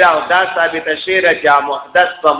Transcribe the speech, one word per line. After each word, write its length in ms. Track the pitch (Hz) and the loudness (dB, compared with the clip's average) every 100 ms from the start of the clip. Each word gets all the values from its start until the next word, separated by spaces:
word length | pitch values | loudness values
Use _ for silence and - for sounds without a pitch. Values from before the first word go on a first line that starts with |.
ده 40 | 180 | 4
او 140 | 156 - | 2 0
دا 100 | 180 185 175 | 0 0 -2
ثابته 400 | 165 165 160 151 | -2 -4 -6 -6
شوې 240 | - 190 175 | -4 0 0
ده 60 | 160 | 0
چې 220 | 147 143 135 | 2 2 0
محدث 380 | 135 - 175 180 - | -6 -2 0 0 0
په 100 | 156 | 0